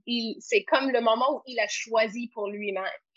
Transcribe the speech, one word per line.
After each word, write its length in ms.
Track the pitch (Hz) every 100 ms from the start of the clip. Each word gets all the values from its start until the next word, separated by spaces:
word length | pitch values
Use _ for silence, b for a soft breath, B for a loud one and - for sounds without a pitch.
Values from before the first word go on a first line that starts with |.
| -
il, 300 | 240 226 -
c'est 240 | - 214
comme 260 | - 269 269
le 120 | 240
moment 360 | 233 226 262 285
où 40 | 262
il 140 | 233
a 80 | 208
choisi 600 | - 226 220 220 233 233
pour 160 | 220 202
lui-même 340 | 208 208 190 190 - _